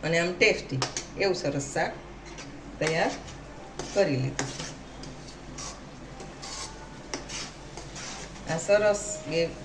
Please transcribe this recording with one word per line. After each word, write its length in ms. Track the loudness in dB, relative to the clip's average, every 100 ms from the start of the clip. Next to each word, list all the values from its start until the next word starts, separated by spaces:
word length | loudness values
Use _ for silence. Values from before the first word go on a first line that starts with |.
અને 120 | 4 4
આમ 100 | 4
ટેસ્ટી 480 | 6 6 6 0 0 0 -2 -6 2
એવું 140 | 2 4
સરસ 260 | 2 0 0
શાક 180 | 0 0 -2 -12 -12 -12 -12 -10 -12 -12 0
તૈયાર 320 | 2 4 4 2 -8 -12 -12 -12 -12 -8 0
કરી 260 | 6 6 6
લીધું 280 | 2 0 -2
છે. 100 | -2 -6 -8 -12 -12 -12 -12 -12 -12 -12 -10 -10 -10 -12 -12 -12 -12 -12 -10 -10 -8 -8 -10 -12 -12 -6 -6 -4 -6 -6 -10 -12 -10 -10 -10 -8 -8 -8 -10 -2
આ 60 | -2 8
સરસ 360 | 8 8 6 2 -6 0 2
એ 20 | 2 2